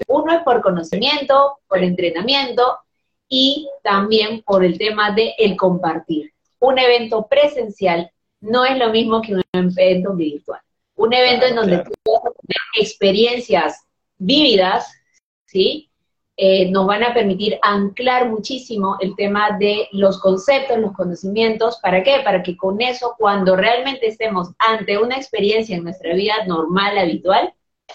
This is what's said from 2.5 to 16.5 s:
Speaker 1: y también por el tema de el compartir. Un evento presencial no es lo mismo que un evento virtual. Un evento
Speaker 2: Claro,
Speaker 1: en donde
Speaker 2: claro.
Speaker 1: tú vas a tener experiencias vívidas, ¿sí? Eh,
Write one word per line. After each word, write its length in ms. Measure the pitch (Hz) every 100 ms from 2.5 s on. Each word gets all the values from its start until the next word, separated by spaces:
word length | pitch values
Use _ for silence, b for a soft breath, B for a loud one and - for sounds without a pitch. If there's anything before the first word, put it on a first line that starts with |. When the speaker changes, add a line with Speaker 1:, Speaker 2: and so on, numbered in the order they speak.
| 214 247 - _ _ _ _ -
Speaker 1:
y 400 | 262 269 285 302 -
también 600 | 214 196 202 220 214 226
por 220 | - 196
el 120 | 180 170
tema 360 | 220 214 208
de 220 | 208 220 -
el 180 | 220 180
compartir. 760 | 190 175 170 160 - 151 - _ _ _
Un 200 | 254 262
evento 480 | 254 240 226 220 214
presencial 840 | 277 294 285 220 - 185 170 175 _ _ _
no 240 | 208 247
es 120 | 254 262
lo 120 | 233
mismo 300 | 220 220 226
que 120 | 220
un 80 | 196 -
evento 640 | 180 180 180 185 180 185
virtual. 460 | 185 151 147 - - _ _ _ -
Un 160 | 226
evento 340 | 247 254 240 254
Speaker 2:
Claro, 40 |
Speaker 1:
en 60 | 233
donde 200 | 208 175
Speaker 2:
claro. 140 | - -
Speaker 1:
tú 80 | -
vas 100 | -
a 120 | -
tener 500 | - - - - 220
experiencias 1000 | 214 - 196 196 233 247 240 185 156 - _ _ _ -
vívidas, 760 | 185 285 285 196 185 214 - _ _ _ _ _ _
¿sí? 380 | 190 214 302 - _ _ _ _ -
Eh, 300 | 196